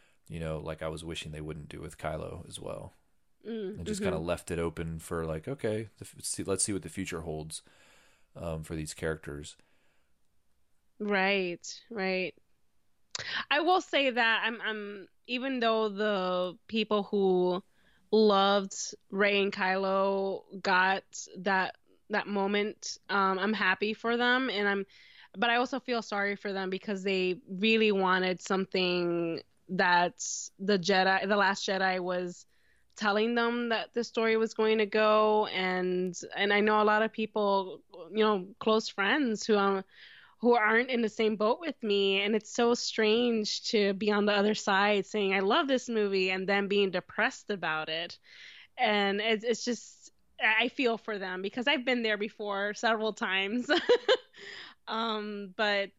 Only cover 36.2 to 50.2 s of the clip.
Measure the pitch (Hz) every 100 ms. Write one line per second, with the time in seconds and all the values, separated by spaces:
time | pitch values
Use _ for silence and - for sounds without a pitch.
36.2 | - - 202 202 214 214 214 214 220 -
37.2 | 214 220 202 196 185 147 - - 165 208
38.2 | 214 208 185 - - 220 220 - 196 277
39.2 | 262 208 - 208 196 196 190 - - -
40.2 | - _ 233 233 214 220 254 247 226 -
41.2 | 220 220 214 302 330 - 220 202 196 196
42.2 | 202 220 - - 233 240 - - 220 220
43.2 | 240 226 214 - - 220 202 196 208 208
44.2 | 208 202 202 214 - 196 202 208 190 214
45.2 | 196 190 196 269 285 262 - 226 208 196
46.2 | 185 190 190 202 202 202 196 180 - -
47.2 | 226 - - 202 165 156 156 160 170 -
48.2 | _ - - - - - 233 208 202 202
49.2 | 214 220 233 220 - 233 - - - _